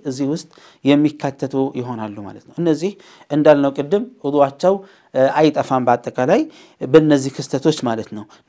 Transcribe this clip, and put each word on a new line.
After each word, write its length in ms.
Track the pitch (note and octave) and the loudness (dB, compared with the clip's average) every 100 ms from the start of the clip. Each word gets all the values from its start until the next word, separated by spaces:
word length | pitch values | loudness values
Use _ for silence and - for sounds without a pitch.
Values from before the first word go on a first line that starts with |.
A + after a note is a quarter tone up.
እዚህ 240 | D3 B2+ C#3 | -10 -6 -4
ውስጥ 220 | E3 - - - _ C3+ | -6 -10 -20 -20 _ 0
የሚካተቱ 720 | C#3+ D3 D3 C#3+ C3+ C3+ C3+ C3+ | 2 2 -2 -8 -6 -6 -4 -4
ይሆናሉ 420 | C3+ B2 A#2 G#2+ G#2 | -6 -8 -10 -10 -12
ማለት 220 | G2 G2+ - | -16 -18 -14
ነው። 100 | C3 | -4
እነዚህ 340 | E3+ D3 F#3 G3+ - - - | -2 0 -4 -8 -20 -20 -6
እንዳልነው 400 | D3 D3+ D3 C#3 | 2 4 4 2
ቅድም 300 | C#3 C#3+ G3+ B3 - | -2 -2 -2 -4 -10
ውዱአቸው፣ 540 | C#3+ C#3+ C#3 C3+ F3+ G3 - _ _ | -2 0 0 0 0 0 -6 _ _
እ፣ 100 | C3 C3+ | 0 0
አይጠፋም 500 | D3+ D#3 D3 C3 C3 | 2 2 0 -2 0
በአጠቃላይ 580 | B2 A#2+ - B2 B2+ G#3+ D#3 - - - | 2 0 -2 -4 0 0 -2 -10 -20 -12
በእነዚህ 500 | C3 D#3 D3+ C#3+ C3+ | 4 4 6 2 0
ክስተቶች 460 | - - C#3 D#3 D3+ | -8 -6 -2 -2 -2
ማለት 300 | B2 A2+ - | -2 -4 -8
ነው። 140 | G#2 G#2 - | -14 -18 -14